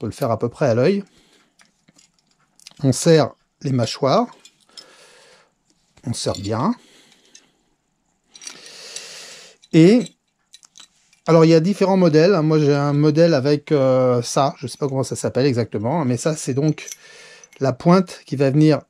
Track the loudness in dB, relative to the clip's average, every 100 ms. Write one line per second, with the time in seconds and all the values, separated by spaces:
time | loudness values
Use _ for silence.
0 | -12 -8 -6 -4 -6 -4 -2 0 0 -2
1 | -6 _ _ _ _ _ _ _ _ _
2 | _ _ _ _ _ _ -20 _ -2 0
3 | 2 2 2 -6 _ _ -6 -4 -4 -4
4 | -2 0 -2 -10 _ _ _ -20 -20 _
5 | -20 _ _ _ _ _ _ _ _ _
6 | -12 -8 -6 -8 -6 -4 -4 -6 _ _
7 | _ _ _ -20 _ _ _ _ _ _
8 | _ _ _ _ -20 -20 -20 -20 -20 -20
9 | -20 -20 -20 -20 -20 _ _ 4 6 6
10 | 0 _ _ _ _ _ _ _ -20 _
11 | _ _ 0 4 6 4 2 -2 0 2
12 | 4 4 2 2 0 0 2 0 0 0
13 | 0 2 2 2 0 -2 -2 0 2 2
14 | 2 0 -2 -2 -2 -4 -14 -8 -8 -6
15 | -6 -6 -6 -2 0 0 -4 -6 -4 -4
16 | -4 -4 -4 -6 -6 -4 -2 -4 -10 -20
17 | -20 -20 -20 -20 _ _ -6 -2 2 2
18 | 2 -8 -12 -2 0 2 2 2 -4